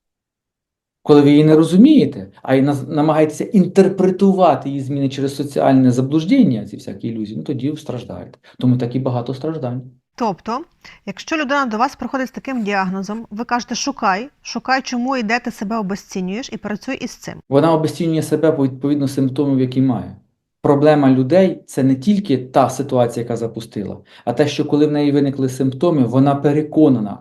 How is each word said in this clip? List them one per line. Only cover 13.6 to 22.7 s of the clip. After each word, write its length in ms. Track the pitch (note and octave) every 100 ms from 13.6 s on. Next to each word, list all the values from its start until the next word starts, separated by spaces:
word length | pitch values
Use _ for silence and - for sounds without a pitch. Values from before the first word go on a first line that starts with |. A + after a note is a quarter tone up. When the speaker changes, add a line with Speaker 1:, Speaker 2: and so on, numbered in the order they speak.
| - A3+
Speaker 2:
«Шукай, 540 | A3+ - G#3+ F#3 C4+ _
шукай, 400 | - A#3 - C4
чому 360 | - B3 B3 C4+
і 60 |
де 160 | G#3 A#3+
ти 120 | A#3+
себе 260 | - G3 A3+
обезцінюєш, 720 | F#3+ G3 - F#3+ F#3 G#3 C4+
і 40 | -
працюй 380 | G#3 G#3 - C4+
із 160 | B3
цим». 220 | - - - -
Speaker 1:
Вона 240 | C#3 D#3+
обезцінює 480 | D#3+ D#3 - E3 D#3
себе 300 | D3+ D3+ D#3+
по, 120 | C#3
відповідно 440 | C3+ B2+ C#3+ D3 C3+
симптомів, 520 | C#3+ C3 C3 C#3 C3
які 220 | B2+ C3
має. 340 | C3 G#2+ F2+ - _ _ _ _
Проблема 480 | C#3+ C#3 D3+ D3 C3+
людей — 540 | C3 C3 F3 F#3+ - -
це 160 | -
не 120 | C3+ C3
тільки 420 | G#3 G3+ - B2+
та 320 | B2+ D3+
ситуація, 540 | A#2+